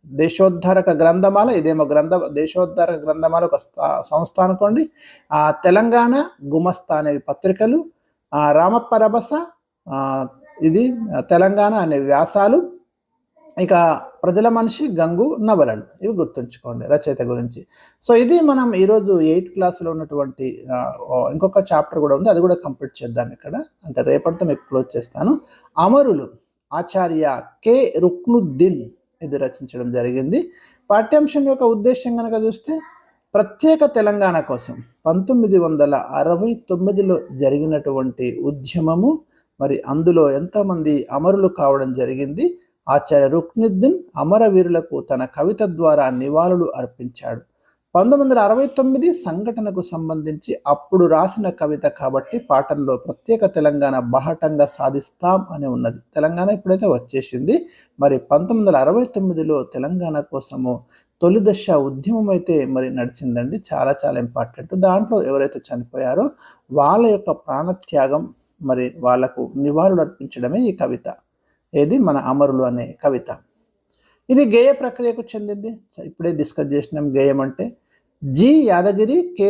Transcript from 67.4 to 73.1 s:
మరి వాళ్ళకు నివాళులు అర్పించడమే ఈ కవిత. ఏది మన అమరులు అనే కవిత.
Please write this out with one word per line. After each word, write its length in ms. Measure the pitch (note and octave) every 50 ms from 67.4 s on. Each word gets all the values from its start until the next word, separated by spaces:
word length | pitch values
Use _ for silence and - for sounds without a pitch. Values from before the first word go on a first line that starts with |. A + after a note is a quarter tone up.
| - - C#3+ E3+ E3+ F3+ F#3 F#3 - - E3 C#3+ C3+ C3+ C#3 D#3 E3 - - - - - - - D#3
మరి 320 | C3+ B2+ B2+ B2+ B2 - -
వాళ్ళకు 540 | B2 B2 B2 B2+ C3 C3 - B2 A#2+ - -
నివాళులు 440 | C3+ C#3 D3 D3 D#3+ F3 F#3+ F#3+ F3
అర్పించడమే 600 | D#3 - - - C#3 C3 - B2+ B2 B2 D#3+ A3
ఈ 160 | B3+ A3 F#3+
కవిత. 380 | - D3 B2+ B2 A#2+ - - - - _ _ _ _ _ _ _ _ _ _ -
ఏది 220 | D3 D3 D3+ A3+ C#4
మన 180 | A3+ E3+ D3 C3+ B2 B2+ C3
అమరులు 320 | C#3+ C#3+ C#3 C3 B2+ B2+ B2
అనే 160 | A#2+ B2 A#2 - - - -
కవిత. 280 | C#3+